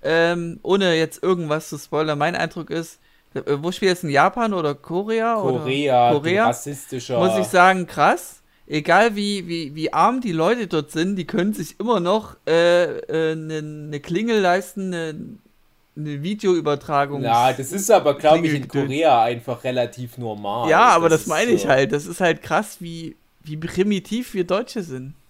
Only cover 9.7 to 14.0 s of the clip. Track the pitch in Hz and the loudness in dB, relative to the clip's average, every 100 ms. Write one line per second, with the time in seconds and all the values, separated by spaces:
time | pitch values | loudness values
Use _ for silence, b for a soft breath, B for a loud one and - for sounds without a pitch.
9.7 | 151 156 151 185 262 240 165 165 247 196 | -6 -4 2 2 2 -4 0 0 0 -2
10.7 | 165 147 160 180 196 156 - 190 208 160 | -4 -4 -4 -2 -4 -4 -2 -2 -2 -8
11.7 | - 208 220 175 214 214 - - 165 170 | -8 -2 0 2 0 -2 -12 0 4 4
12.7 | 175 170 - - 160 160 160 156 156 151 | 4 2 -4 -4 -2 -2 -4 -6 -8 -8
13.7 | 151 151 147 | -12 -10 -10